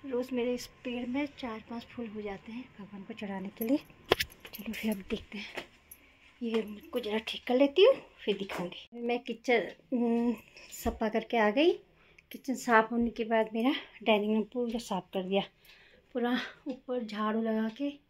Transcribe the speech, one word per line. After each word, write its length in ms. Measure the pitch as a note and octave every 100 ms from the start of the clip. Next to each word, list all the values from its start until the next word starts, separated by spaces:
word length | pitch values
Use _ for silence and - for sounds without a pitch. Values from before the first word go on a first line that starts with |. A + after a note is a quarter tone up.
रोज़ 300 | C#4 B3 B3+
मेरे 200 | B3+ A#3+
इस 120 | B3 - -
पेड़ 220 | B3+ A#3+ B3
में 180 | B3+ C#4+ -
चार 240 | B3+ A3 A3
पांच 140 | A#3+ -
फूल 200 | - A#3
हो 140 | G#3
जाते 300 | G#3 G3 A3+
हैं 120 | A3+ B3+ -
भगवान 240 | G3 G3
को 120 | F#3+ A3+
चढ़ाने 320 | G3+ G3 F#3+
के 140 | -
लिए। 140 | A3+ C#4+ - - - - - - -
चलो 240 | - A3
फिर 180 | G#3+ A3
अब 140 | G#3 F#3
देखते 280 | G#3+ - G3+
हैं, 260 | G3+ - - - _ - _ _ - _
ये 220 | A#3 A3 G#3 G#3 -
को 80 | -
ज़रा 180 | G#3 G#3+
ठीक 240 | A3+ - -
कर 100 | B3
लेती 280 | C#4 C#4
हूँ, 100 | G#4+ C5+ - -
फिर 200 | - G3
दिखाऊँगी। 500 | G3 - F3+ - - A#3+
मैं 200 | A#3+ A#3+
किचन, 500 | A#3+ A#3 - A#3 E3+ - _
हम्म, 420 | B3 A#3+ A#3 A#3+ A3 - - -
सफा 340 | - F#3 - A3
करके 260 | - - A#3
आ 120 | G#3+
गई। 200 | G#3+ E4 G4+ - _ _ - _
किचन 220 | - - B3
साफ़ 340 | - A3+ A3
होने 200 | A#3 A#3
के 140 | - A3
बाद 240 | A3+ A3
मेरा 200 | A3 B3 D#4 - -
डाइनिंग 320 | G#3+ G#3+ G#3
रूम 100 | A3 G#3
पूरा 260 | B3 A#3+ A3+
साफ़ 320 | - F#3+ -
कर 100 | G3
दिया, 180 | F#3 G3 F#3+ _ - - - - _
पूरा 240 | B3+ A#3+ B3 - - -
ऊपर 360 | B3+ - B3
झाड़ू 380 | A3 G#3 G#3+ A3
लगा 260 | A3+ A3 A3
के 260 | A3 C#4+ C#4+ _